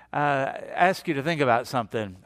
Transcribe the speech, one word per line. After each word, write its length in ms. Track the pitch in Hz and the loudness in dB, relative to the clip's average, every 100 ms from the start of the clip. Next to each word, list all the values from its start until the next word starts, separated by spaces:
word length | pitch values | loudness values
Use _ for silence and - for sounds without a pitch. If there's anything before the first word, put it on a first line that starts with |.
| - | -8
uh, 40 | - | -2
ask 920 | 147 139 135 - - - 180 190 - | 0 0 -2 -6 -8 2 2 2 -2
you 60 | |
to 100 | 143 | -2
think 160 | 135 165 | -2 2
about 260 | 139 117 120 | 4 2 2
something. 500 | 131 107 120 104 92 | -4 -2 -4 -4 -8